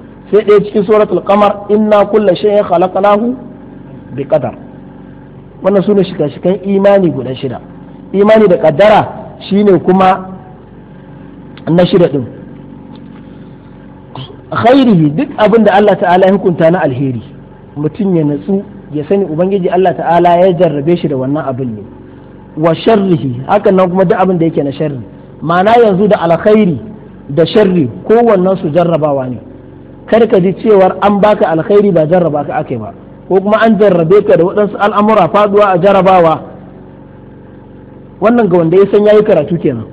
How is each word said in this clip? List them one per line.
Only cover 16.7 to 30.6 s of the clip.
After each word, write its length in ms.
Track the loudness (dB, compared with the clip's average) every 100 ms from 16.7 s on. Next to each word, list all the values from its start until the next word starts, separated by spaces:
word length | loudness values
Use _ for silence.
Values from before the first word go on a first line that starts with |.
na 80 | 2
alheri, 440 | -2 -2 -6 -6 -12 -20 -20 -20 -18 -8
mutum 380 | -8 -4 -2
ya 100 | 0
natsu, 380 | 0 -4 -4 -6 -6 -16 -12
ya 80 | -8 -2
sani 160 | -2
Ubangiji 440 | -2 -2 -2 -2 -2
Allah 260 | 0 0 -2
Ta'ala 500 | -2 2 2 4 2
ya 60 |
jarrabe 420 | 2 0 0 -2 -2
shi 120 | -2
da 80 | -4
wannan 260 | -4 -4
abin 300 | -6 -8 -8
ne. 80 | -10 -14 -20 -20 -20 -20 -20 -16 -4
Wa 180 | -2
sharrihi, 680 | 0 0 0 2 -2 -2 -8 -2
hakan 300 | 0 2 2
nan 140 | 0
kuma 140 | 0
duk 140 | 0 0
abin 200 | 0 0
da 80 | -2
yake 160 | -2
na 80 | -4
sharri. 260 | -4 -8 -8 -14 -20 -20 -10
Ma'ana 320 | -2 0 2 4
yanzu 240 | 4 2 2
da 80 | 0
alkhairi 580 | 0 0 2 2 2 -2 -10 -20 -20 -20 -6
da 160 | -2 0
sharri 440 | 2 2 0 -2 -4 0
kowannen 480 | 2 2 2 0 -2
su 140 | -2
jarrabawa 560 | -2 0 0 -2 -2 -6
ne. 100 | -10 -16 -20 -20 -20 -20 -20 -2
Kar 200 | 0 2
ka 140 | 2
ji 140 | 0 -2